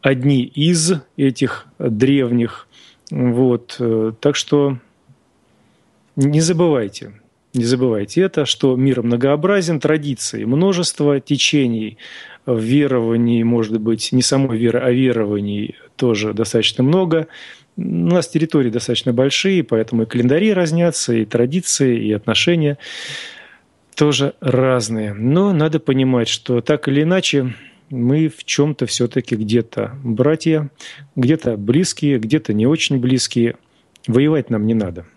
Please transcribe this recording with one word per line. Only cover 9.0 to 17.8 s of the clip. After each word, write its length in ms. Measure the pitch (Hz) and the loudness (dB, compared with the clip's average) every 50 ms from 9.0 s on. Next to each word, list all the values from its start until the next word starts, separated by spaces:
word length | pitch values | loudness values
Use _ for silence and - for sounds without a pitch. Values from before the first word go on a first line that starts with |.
многообразен, 760 | 113 117 120 120 127 139 143 151 151 185 202 202 180 160 170 147 | 0 0 0 2 2 2 0 2 0 0 0 0 0 0 -2 -2
традиций 680 | - 147 156 160 147 143 135 - - - - 110 107 | 0 0 0 0 0 -4 -6 -6 -6 -8 -8 -6 -2
множество, 760 | 110 127 147 175 196 190 175 175 - - - 151 147 143 139 | 0 0 2 2 2 2 0 -2 -4 -2 0 0 2 2 0
течений, 760 | 131 - 147 135 - - - 147 135 120 117 110 107 107 107 _ - - - - - - - - _ | 0 -2 -2 0 0 0 2 2 0 0 0 -4 -6 -8 -10 _ -20 -20 -20 -20 -20 -20 -20 -16 _
верований, 1000 | - 127 113 110 113 127 143 147 135 131 123 113 113 117 117 117 117 117 117 117 | -2 -2 -2 0 2 2 2 2 2 2 0 0 2 2 2 2 2 2 2 2
может 360 | 117 120 117 113 107 110 113 | 2 2 2 0 0 -2 -2
быть, 320 | 107 113 113 110 - - | 0 0 -2 0 -2 0
не 100 | - 127 | 0 0
самой 360 | 123 - - 135 139 135 120 110 | 2 2 2 2 0 0 0 0
веры, 220 | 117 117 113 123 | 0 2 2 2
а 120 | 131 127 | 2 2
верований 840 | 123 127 131 127 120 113 110 104 104 101 101 104 101 101 107 - - - - - _ | 2 2 2 2 2 0 0 0 -2 -2 -2 -2 -4 -4 -6 -8 -10 -16 -20 -20 _
тоже 380 | - - 123 113 101 104 107 104 | -2 0 0 0 0 -2 -4 -2
достаточно 500 | 104 110 - - 120 107 - - - 127 | -2 -4 0 0 0 0 0 0 0 2
много. 440 | 135 156 185 190 170 160 165 160 160 - - - - - - _ _ _ | 2 4 2 2 2 0 0 -2 -4 -12 -20 -20 -20 -20 -20 _ _ _
У 40 | - | -8